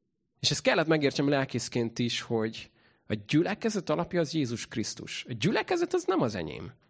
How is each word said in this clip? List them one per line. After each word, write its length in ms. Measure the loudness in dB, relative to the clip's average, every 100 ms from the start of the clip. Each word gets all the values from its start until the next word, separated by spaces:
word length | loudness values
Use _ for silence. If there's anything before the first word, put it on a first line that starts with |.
| _ _ _ -4
És 120 | -2
ezt 100 | 2
kellett 260 | 2 4 4
megértsem 420 | 4 4 2 2
lelkészként 680 | 2 2 -2 -2 -2 -2 0
is, 220 | -2 -2
hogy 500 | -2 0 0 -4 -16 _ _ _ -6
a 60 | -6 2
gyülekezet 600 | 2 2 0 -2 -2 -2
alapja 300 | -2 0 0
az 140 | 0
Jézus 340 | 0 -2 -2 -6
Krisztus. 580 | -4 -4 -6 -10 -10 -8
A 40 |
gyülekezet 600 | -2 0 2 0 0 2
az 100 | 0 2
nem 160 | 2
az 140 | 2 0
enyém. 360 | -6 -6 -12 -14